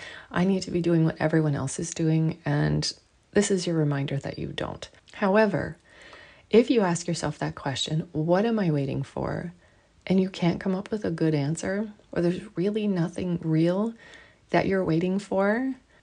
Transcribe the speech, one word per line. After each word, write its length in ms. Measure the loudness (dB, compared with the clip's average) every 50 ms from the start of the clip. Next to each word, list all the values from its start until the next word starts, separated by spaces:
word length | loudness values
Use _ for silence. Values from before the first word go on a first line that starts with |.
| -14 -18 -18 -18 -18 -6
"I 140 | -2 0 2
need 200 | 2 2 0 -2
to 80 | -2
be 100 | -4 -2
doing 240 | 2 2 4 4 4
what 100 | 2 2 0
everyone 380 | 0 2 2 2 2 2 0
else 240 | 0 -2 -4 -4 -6
is 120 | -6 -6
doing," 460 | -4 -2 0 2 2 2 2 0 -2 -4 -4
and 480 | -2 0 2 2 2 0 0 -2 -4 -6 -8 _ _ _ _ _ _
this 180 | 0 2 2 2
is 160 | 0 0 0
your 120 | 0 0 2
reminder 400 | 2 2 0 -2 -2 -4 -4 -6
that 200 | -6 -8 -8 -8
you 100 | -8 -8
don't. 420 | -6 -6 -8 -8 -8 -10 -14 -18 -20 -20 _ -20 -8
However, 640 | -2 0 2 4 4 4 4 2 -2 -4 -4 -8 -12 _ _ -20 -20 -20 -20 -20 -20 -20 -20 -20 -20 _ _
if 200 | 4 4 6 6
you 120 | 4 2
ask 260 | 4 2 0 -2 -2 -4
yourself 320 | -4 -2 -4 -6 -4 -4
that 160 | -6 -6 -6
question, 540 | -6 -6 -4 -4 -4 -4 -2 -2 -4 -4 -4
"What 340 | -4 -4 2 2 4 4 4
am 140 | 2 0 0
I 120 | 0 2
waiting 320 | 2 0 0 -2 -2 -4 -6
for?" 500 | -6 -6 -6 -6 -4 -4 -6 -8 -10 -12 -16 _ _ _ _ _ _ _ _ _ 0
and 120 | 2 2
you 100 | 2 0
can't 300 | -2 0 0 0 0 0
come 160 | -2 -2 -2
up 160 | -2 -4 -6
with 140 | -6 -4 -4
a 60 | -4
good 220 | -2 0 2 2 2
answer, 540 | 2 0 0 -2 -2 -4 -4 -4 -4 -4 -6 -10 -16 -20 _
or 100 | -4 0
there's 200 | 0 0 0 -2 -6 -8 -6
really 320 | -2 -2 -2 0 0 0 0
nothing 520 | 2 0 0 -2 -2 -4 -4 -4 -4 -2
real 520 | 0 0 2 4 4 4 2 2 0 -2 -4 -8 -16 -20 -20 -20 -20 -20 _ _ _ _
that 180 | 0 0 2 2
you're 160 | 0 0 0
waiting 340 | 2 0 0 2 0 -2 -2
for, 580 | -4 -2 -2 0 2 2 0 0 -2 -4 -6 -8 _ _ _ _